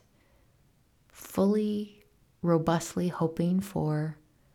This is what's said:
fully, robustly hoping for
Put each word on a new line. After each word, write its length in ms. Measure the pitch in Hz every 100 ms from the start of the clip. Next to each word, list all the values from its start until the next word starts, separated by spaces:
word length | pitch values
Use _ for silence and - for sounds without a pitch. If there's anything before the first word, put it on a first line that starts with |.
| _ _ _ _ _ _ _ _ _ _ _
fully, 960 | - - - 196 214 208 208 208 - _ _ _ -
robustly 680 | 170 165 165 170 165 180 175
hoping 500 | - 160 165 175 185
for 580 | 196 160 156 151 156 151 _ _ _